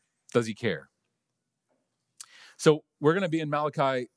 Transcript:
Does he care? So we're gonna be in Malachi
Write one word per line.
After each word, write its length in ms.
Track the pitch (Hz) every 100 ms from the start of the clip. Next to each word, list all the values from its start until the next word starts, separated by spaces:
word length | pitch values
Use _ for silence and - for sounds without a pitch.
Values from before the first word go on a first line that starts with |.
| _ _ -
Does 120 | 123 113
he 80 |
care? 360 | 104 117 76 73 _ _ _ _ _ _ _ _ _ _ _ _ - - - - -
So 260 | 165 151 - _
we're 140 | 147
gonna 160 | 180 185
be 100 | 160
in 80 | 151
Malachi 640 | 147 151 156 135 131 123